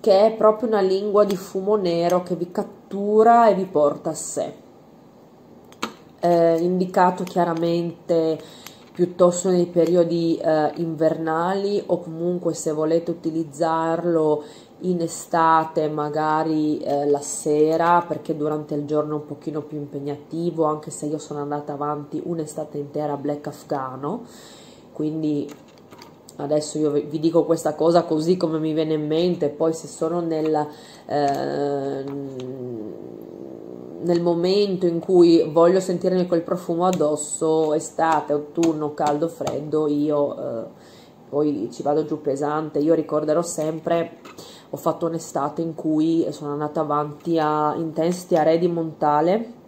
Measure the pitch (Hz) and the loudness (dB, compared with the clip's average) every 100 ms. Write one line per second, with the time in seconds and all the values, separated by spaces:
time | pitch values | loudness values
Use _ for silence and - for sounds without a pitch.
0 | - 190 220 220 214 214 240 214 190 190 | 4 6 6 6 4 4 0 2 2 2
1 | 208 202 202 185 - 190 190 214 185 170 | 2 4 4 2 -4 -6 0 0 2 2
2 | 170 180 180 175 175 - 196 - - 196 | 2 2 0 -6 -4 -6 -8 -12 -12 -6
3 | 202 214 226 233 226 185 185 147 147 147 | 2 6 8 8 6 4 0 2 2 0
4 | 170 156 - - - - - - - - | -6 -8 -8 -6 -6 -8 -20 -20 -20 -20
5 | - - - - - - - - - - | -20 -20 -20 -20 -20 -20 -20 -12 -12 -12
6 | - - 175 170 165 165 175 180 180 196 | -20 -2 2 4 4 4 2 0 0 4
7 | 180 185 180 185 175 165 170 170 170 - | 2 2 -4 0 0 0 0 0 -2 -8
8 | - 170 160 156 - - - - - - | -2 0 2 -2 -8 -20 -20 -20 -20 -2
9 | 175 180 180 180 190 180 175 175 165 175 | -2 4 4 4 2 2 2 2 4 4
10 | 165 170 165 165 165 156 151 - 170 156 | 4 2 0 0 2 2 2 -2 -6 0
11 | 156 156 160 160 175 196 202 202 - 175 | 0 0 -2 0 0 0 0 -2 -2 -4
12 | 175 160 170 180 175 156 - 156 156 165 | -4 -4 -2 -2 -2 -4 -4 -2 0 0
13 | 170 170 170 160 160 139 165 160 165 165 | 0 -4 -4 -4 -6 -2 0 2 0 0
14 | 170 165 156 151 - - - - 180 180 | 0 2 2 0 -4 -18 -20 -8 -2 -2
15 | 165 - - 170 165 160 160 170 156 151 | -2 -6 -4 2 6 4 2 -2 -2 -2
16 | 147 151 156 156 160 156 151 151 - 143 | -4 -2 0 0 0 0 0 -2 -2 0
17 | 143 143 143 - 160 151 156 160 165 175 | 2 0 0 -6 0 2 4 4 4 4
18 | 170 147 - 156 151 151 147 151 143 151 | 2 -6 -4 -4 -2 -4 -4 -6 -2 -2
19 | 151 151 147 143 - 151 147 151 143 143 | 0 -4 -6 -10 -8 -8 -8 -10 -10 -8
20 | 143 143 - 165 170 160 156 151 156 - | -8 -10 -8 -4 -4 0 0 0 -6 -8
21 | 151 156 - 147 143 147 147 143 147 147 | -6 -6 -6 -8 -6 -6 -6 -6 -4 -6
22 | 143 151 - 170 151 - 151 147 143 147 | -6 -10 -6 -6 -6 -8 -8 -8 -8 -4
23 | 151 143 143 147 147 143 - 147 131 131 | -4 -4 -4 -6 -8 -14 -6 -6 -6 -6
24 | 143 226 - - - - - - - - | -6 -8 -10 -20 -20 -20 -20 -20 -20 -6
25 | 151 156 156 147 - - - - - - | -6 -2 -2 -2 -4 -12 -20 -20 -20 -20
26 | - - - - 143 151 151 156 151 143 | -20 -20 -20 -10 -2 -2 -2 -2 0 0
27 | 147 160 160 165 156 160 160 151 160 170 | -2 -2 2 2 2 0 0 0 4 4
28 | 165 156 160 180 170 156 156 156 160 156 | 2 -2 2 0 0 -2 -2 -2 0 -2
29 | 151 156 180 170 147 143 165 160 143 - | 0 0 0 0 -2 0 -2 -2 -10 -6
30 | 160 175 170 156 156 151 147 - - - | -4 -2 -2 -2 0 0 -2 -8 -20 -20
31 | - 147 143 139 135 143 143 143 139 139 | -4 0 0 0 -4 -2 -2 -2 -4 -6
32 | 139 139 139 131 127 131 123 117 107 67 | -8 -8 -10 -10 -10 -10 -8 -8 -10 -12
33 | 57 58 53 - 67 58 55 60 62 82 | -14 -14 -16 -14 -14 -14 -14 -14 -14 -8
34 | 165 170 175 170 180 196 202 180 180 170 | 0 2 2 2 2 2 2 0 0 0
35 | 165 185 170 165 160 156 170 190 185 175 | 2 6 8 8 4 4 6 4 0 -2
36 | 185 180 180 170 165 180 - 170 180 180 | 0 0 2 0 0 -6 -2 0 0 2
37 | 151 147 - - 160 160 156 151 - - | 0 0 -6 -4 0 2 2 0 -4 -2
38 | 165 156 - 147 147 - 165 151 151 147 | 2 2 0 -2 -2 0 0 0 -4 -2
39 | 151 147 165 - 135 127 151 156 151 147 | 0 0 -2 -4 -6 -6 -4 -2 0 0
40 | 151 147 143 - 139 117 92 - - - | 0 0 0 -2 -8 -8 -10 -16 -20 -20
41 | - - - 143 151 135 113 - 143 151 | -20 -20 -6 -2 0 -2 -6 -6 -2 0
42 | 151 156 - 139 147 151 156 143 147 165 | -2 -4 -4 -2 -2 -2 -4 -2 4 4
43 | 151 151 151 156 175 - 156 160 165 170 | 4 -2 0 0 0 -4 -4 -4 -2 -2
44 | 165 - - - - - - 196 - 185 | -2 -8 -20 -20 -20 -20 -14 -4 -4 -2
45 | 165 160 - - 143 143 165 151 160 156 | -4 -4 -6 -4 -4 -4 -6 -4 -2 0
46 | 156 165 160 156 147 143 151 165 151 147 | 2 2 0 -4 -8 -4 -4 -2 -2 -2
47 | 151 147 - 165 151 151 151 - 165 156 | -2 -8 -2 0 2 2 0 0 -4 -2
48 | 160 180 - 170 151 165 175 170 165 151 | -2 -2 0 2 4 4 2 0 -4 -2
49 | 151 147 165 208 233 - | 2 2 2 0 -2 -14